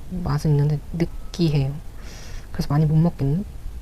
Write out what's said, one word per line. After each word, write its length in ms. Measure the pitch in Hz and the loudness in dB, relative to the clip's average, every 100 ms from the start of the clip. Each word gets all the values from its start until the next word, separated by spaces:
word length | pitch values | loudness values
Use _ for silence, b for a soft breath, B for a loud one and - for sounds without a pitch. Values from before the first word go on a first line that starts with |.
| - | -6
맛은 400 | 180 175 147 160 | -4 0 0 4
있는데 280 | 147 147 151 - | 4 4 2 -2
느끼해요. 800 | 165 165 - - - 170 147 135 147 - - B B B B B | -2 -2 -2 -6 0 2 4 0 -2 -10 -12 B B B B B
그래서 160 | - - | -4 0
많이 140 | 143 | 2
못 100 | 151 156 | 4 6
먹겠는? 480 | 170 - 139 165 - - - - | 4 2 0 0 -2 -8 -8 -8